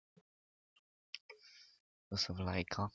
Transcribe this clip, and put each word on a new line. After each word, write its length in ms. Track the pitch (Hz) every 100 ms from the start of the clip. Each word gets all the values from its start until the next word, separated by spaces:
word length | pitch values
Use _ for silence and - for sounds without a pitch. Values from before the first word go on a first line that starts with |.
| _ - - _ _ _ _ _ _ _ _ - - - - - - - _ _ -
zostaw 280 | 101 - 92
lajka. 520 | 92 92 87 - 101